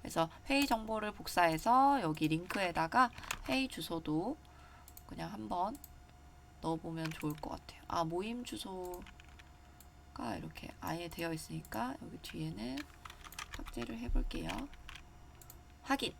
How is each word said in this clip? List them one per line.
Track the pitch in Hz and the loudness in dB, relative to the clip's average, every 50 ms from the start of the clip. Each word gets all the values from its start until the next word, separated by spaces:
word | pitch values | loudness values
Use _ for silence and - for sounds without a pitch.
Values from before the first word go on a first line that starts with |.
그래서 | - - - - 165 165 - - - - | -8 -2 2 2 2 2 0 -6 0 2
회의 | 277 277 285 | 4 4 6
정보를 | 269 247 220 220 220 220 214 214 208 | 4 4 2 2 0 0 0 0 -2
복사해서 | 208 - - - - 180 175 165 160 160 - 226 247 262 277 277 285 262 | -4 -4 -6 0 6 8 8 8 6 6 6 8 10 10 10 10 8 6
여기 | 185 156 156 - 160 151 | 4 2 2 4 4 4
링크에다가 | 156 165 180 190 - 202 190 175 165 165 160 165 - 247 262 240 - - - - - - - - | 4 2 0 0 0 2 2 2 2 2 2 6 8 6 6 6 4 -4 -6 -6 -6 -4 0 2
회의 | 269 262 269 254 | 2 2 2 0
주소도 | - - - - 170 165 160 151 151 160 190 240 320 - - - - - - - - - - - - - - | -2 -4 -4 -2 -2 -2 0 2 2 2 2 0 -2 -4 -8 -18 -20 -20 -20 -18 -18 -18 -18 -18 -18 -18 -14
그냥 | - - - 165 170 | -12 -8 -6 -6 -6
한번 | 208 208 214 202 190 175 185 214 269 - - - - - - - - - - - - - - - - - | -6 -6 -4 -2 0 0 0 0 -2 -6 -12 -16 -18 -18 -20 -20 -20 -20 -20 -20 -20 -20 -20 -20 -12 -6
넣어보면 | - 160 165 160 - 165 165 165 160 156 | -2 -2 -2 -2 -2 -4 -4 -4 -4 -4
좋을 | 156 - 156 151 151 | -4 -2 -2 -4 -4
것 | - - - | -4 -6 -8
같아요. | - - - - - - - - | -8 -8 -10 -12 -18 -14 -6 -2
아, | - 170 165 | 0 2 2
모임 | 160 170 180 202 226 233 247 240 | 2 0 -2 -2 -2 -4 -6 -6
주소가 | - - 202 - 196 190 185 180 180 180 180 - - - - - - - - - - - - - - - - - - - - - - - - - 113 95 | -6 -6 -6 -6 -6 -8 -6 -6 -6 -8 -8 -10 -12 -16 -18 -20 -20 -20 -20 -20 -20 -20 -20 -20 -20 -20 -20 -20 -20 -20 -20 -20 -16 -10 -8 -6 -4 -4
이렇게 | - 156 160 - - - - - - | -6 -6 -8 -10 -10 -12 -12 -10 -6
아예 | - 160 160 170 175 165 | -4 -4 -4 -4 -4 -6
되어 | 160 180 170 165 | -6 -4 -2 -2
있으니까 | 160 156 - - 160 160 - - - 220 240 262 269 - | -2 -4 -6 -6 -8 -8 -8 -4 -4 -2 -2 -2 -4 -6
여기 | - 165 - - | -10 -12 -12 -12
뒤에는 | - - - 165 156 160 175 202 220 247 269 285 - - - - - - - - - - - - - - - | -12 -10 -6 -6 -4 -4 -4 -4 -6 -4 -4 -6 -8 -10 -12 -18 -18 -18 -16 -16 -16 -14 -12 -12 -12 -10 -8
삭제를 | - - - - 247 233 226 233 233 | -10 -8 -6 -4 -4 -4 -4 -4 -4
해볼게요. | 240 - - 262 - - - - 165 165 185 233 269 - - - - - - - - - - - - - - - - - - - - - - - | 2 4 6 6 4 4 0 -2 -2 -2 -2 -2 -4 -6 -10 -14 -16 -14 -14 -14 -16 -16 -18 -18 -18 -18 -18 -18 -18 -18 -18 -18 -18 -18 -20 -6
확인! | - - 277 277 - - - | 0 2 2 2 2 -2 -4